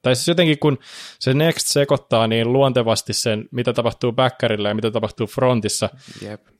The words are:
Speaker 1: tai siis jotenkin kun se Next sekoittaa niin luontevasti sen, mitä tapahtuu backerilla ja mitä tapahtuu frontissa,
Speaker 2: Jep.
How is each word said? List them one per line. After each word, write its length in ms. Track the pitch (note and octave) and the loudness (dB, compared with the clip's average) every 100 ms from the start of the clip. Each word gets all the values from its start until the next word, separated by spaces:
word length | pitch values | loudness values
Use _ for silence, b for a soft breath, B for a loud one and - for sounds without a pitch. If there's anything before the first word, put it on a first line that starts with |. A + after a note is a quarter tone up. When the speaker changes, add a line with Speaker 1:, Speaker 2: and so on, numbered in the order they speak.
Speaker 1:
tai 140 | B2 B2 | 0 0
siis 120 | - | 2
jotenkin 300 | E3+ E3 D3 | 2 2 4
kun 200 | D3+ C3+ B B B B | 2 0 B B B B
se 160 | - | 0
Next 320 | C3+ D#3+ - - | 2 2 0 -2
sekoittaa 600 | C#3+ C#3+ C#3 - A#2 A2+ | 0 0 0 0 0 2
niin 260 | A2+ A#2 | 0 2
luontevasti 600 | C3 C3+ B2 A2+ A2 - | 2 4 2 0 -2 -2
sen, 360 | G#2 A#2 G#2+ - | -4 -2 -2 -4
mitä 220 | B2 A#2 | -4 -2
tapahtuu 400 | A2+ A#2 - B2 | -2 -2 -2 -2
backerilla 560 | A#2 B2+ - A#2 G#2+ G#2 | 0 0 0 -2 0 -2
ja 60 | |
mitä 160 | G#2+ A2+ | -2 -2
tapahtuu 360 | A2 G#2+ - A2 | -2 -4 -4 -6
frontissa, 640 | - B2+ A#2+ G#2 - G#2+ B B B | 0 2 2 0 -2 -4 B B B
Speaker 2:
Jep. 180 | G2+ G#2 _ | -14 -14 _